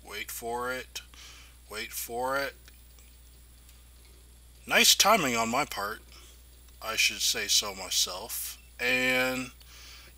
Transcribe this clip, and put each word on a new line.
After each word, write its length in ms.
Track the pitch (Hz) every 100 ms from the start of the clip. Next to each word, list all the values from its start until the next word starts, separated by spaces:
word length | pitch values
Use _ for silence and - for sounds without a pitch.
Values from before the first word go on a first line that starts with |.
wait 280 | - 202 226
for 420 | - 233 240 247
it, 300 | 254 233 - - - - - - - -
wait 220 | 107 113
for 460 | - - 117 131 135
it. 160 | 135 - - - - - - - - - - - - - - - - - - - - - -
Nice 280 | 190 233
timing 420 | - 190 220 139 117
on 140 | 117
my 160 | 139 147
part, 340 | - 101 214 - - - - - - - -
I 160 | - 110
should 240 | - 104
say 280 | - 120 101
so 260 | - 107
myself, 840 | 95 90 - - 92 104 - - - - -
and 720 | 247 254 254 254 262 254 254 - - - - - -